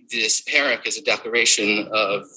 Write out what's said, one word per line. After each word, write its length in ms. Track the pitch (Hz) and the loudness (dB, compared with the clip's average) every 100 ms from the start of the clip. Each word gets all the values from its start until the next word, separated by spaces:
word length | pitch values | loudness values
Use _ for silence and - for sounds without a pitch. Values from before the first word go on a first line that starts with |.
| _ | _
this 320 | 120 110 - | -4 2 2
parak 440 | - 147 143 113 113 | 2 0 0 -2 -4
is 120 | 110 | -4
a 40 | |
declaration 840 | 107 107 113 117 117 - 104 104 107 | -2 -2 -2 0 2 2 2 0 -2
of, 340 | 107 101 101 98 | -2 0 -2 -6